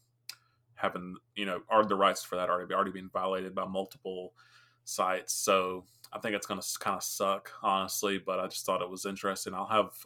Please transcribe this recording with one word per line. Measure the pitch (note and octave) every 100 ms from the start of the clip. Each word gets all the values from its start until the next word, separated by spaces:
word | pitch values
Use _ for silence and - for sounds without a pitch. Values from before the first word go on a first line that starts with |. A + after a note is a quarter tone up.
| _ _ - - _ _ _
having, | - G2 F#2 F2+ F#2 -
you | -
know, | G2+ F2+ -
are | A2
the | G#2+
rights | G2 G2 F2+
for | - F2+
that | F2+
already, | F2+ F2+
already | F#2 G2
being | F#2 F#2
violated | F#2+ F#2 F#2+ F#2+
by | F#2+ F#2+
multiple | F#2+ G2 - F#2+ F#2 F2+ - _ - _ _
sites. | - - F#2 F#2 -
So | - - G2 F#2 F#2 F#2 _ -
I | G#2+
think | A#2
it's | G2+ -
gonna | F#2+
s-, | - -
kinda | - F#2+
suck, | - - G2 G2 - -
honestly, | G#2+ G2 F#2 - G2+ G2
but | F#2 F#2
I | F#2
just | -
thought | - F#2
it | F2+
was | F#2
interesting. | G2+ G2 G2+ F#2+ -
I'll | F#2 G2
have | A2 G2 -